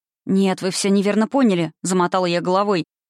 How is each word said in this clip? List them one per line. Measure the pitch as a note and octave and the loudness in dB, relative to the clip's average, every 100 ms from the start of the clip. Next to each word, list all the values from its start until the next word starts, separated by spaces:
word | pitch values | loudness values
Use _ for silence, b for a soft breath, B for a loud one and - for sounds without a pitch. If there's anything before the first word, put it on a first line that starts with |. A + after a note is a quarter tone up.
| _ _ - | _ _ -2
"Нет, | F#3+ G3 F3+ | 0 0 0
вы | F#3 | -4
все | - G3+ | -4 0
неверно | G3 G3 G3+ A3 | 0 0 0 0
поняли", — | C#4 A#3+ F3 D#3+ - | 2 2 2 -2 -6
замотала | E3+ F#3 F3 F#3+ F3+ | -4 0 0 0 0
я | F3 | -2
головой. | D#3 F#3 G#3 F#3+ D#3 _ _ | 0 0 0 -2 -4 _ _